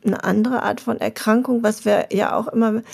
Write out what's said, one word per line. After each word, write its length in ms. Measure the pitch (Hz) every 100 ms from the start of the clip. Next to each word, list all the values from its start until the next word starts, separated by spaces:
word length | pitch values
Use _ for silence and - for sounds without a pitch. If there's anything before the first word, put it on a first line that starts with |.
eine 200 | 208 -
andere 400 | - 208 226 254
Art 180 | - 247
von 180 | - 226
Erkrankung, 600 | 220 - 214 226 262 240
was 240 | 214 214 214
wir 220 | 208 -
ja 240 | 196 - -
auch 120 | 220
immer 340 | 226 226 220 -